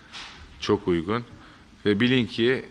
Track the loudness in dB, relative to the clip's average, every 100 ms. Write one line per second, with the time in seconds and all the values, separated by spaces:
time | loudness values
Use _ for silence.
0 | -20 -18 -16 -18 -20 -6 0 0 2 0
1 | 0 -4 -6 -16 -20 -20 -20 -4 0 2
2 | 4 2 0 0 0 0 -4